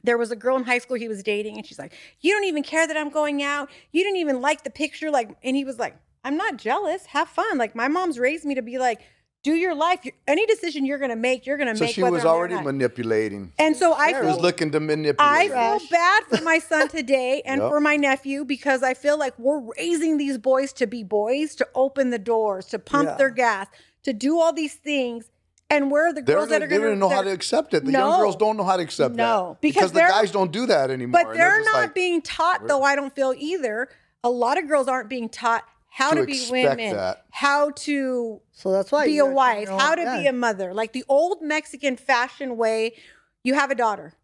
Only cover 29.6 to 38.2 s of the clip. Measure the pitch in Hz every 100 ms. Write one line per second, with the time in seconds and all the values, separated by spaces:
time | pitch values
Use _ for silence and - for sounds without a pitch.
29.6 | 302 339 381 330 349 392 415 196 185 180
30.6 | 247 165 131 131 123 349 339 330 349 427
31.6 | 440 440 415 339 359 339 - - 330 359
32.6 | 220 277 277 277 277 277 262 262 294 370
33.6 | 247 214 262 _ _ _ 240 247 233 302
34.6 | 302 294 262 254 214 254 226 - 240 233
35.6 | - _ _ - 269 320 370 269 240 254
36.6 | 147 233 220 107 92 - _ - 285 285
37.6 | 294 285 - 285 262 254